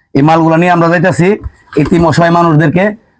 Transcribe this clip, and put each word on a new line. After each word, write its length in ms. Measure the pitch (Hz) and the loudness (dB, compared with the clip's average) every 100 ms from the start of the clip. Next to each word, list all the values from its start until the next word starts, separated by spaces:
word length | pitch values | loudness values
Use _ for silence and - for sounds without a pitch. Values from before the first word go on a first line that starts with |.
| _ | _
এই 80 | 135 | -2
মালগুলা 340 | 147 165 160 160 | 0 2 2 0
নিয়ে 160 | 180 | 0
আমরা 160 | 170 165 | 0 0
যাইতাছি 480 | 175 180 - 175 214 - _ _ - | 0 -2 0 0 -2 -8 _ _ -4
এতিম 300 | 147 170 165 | 0 0 0
অসহায় 240 | - 170 | 0 0
মানুষদেরকে, 680 | 170 170 151 160 175 208 208 _ | 2 2 2 0 0 -2 -6 _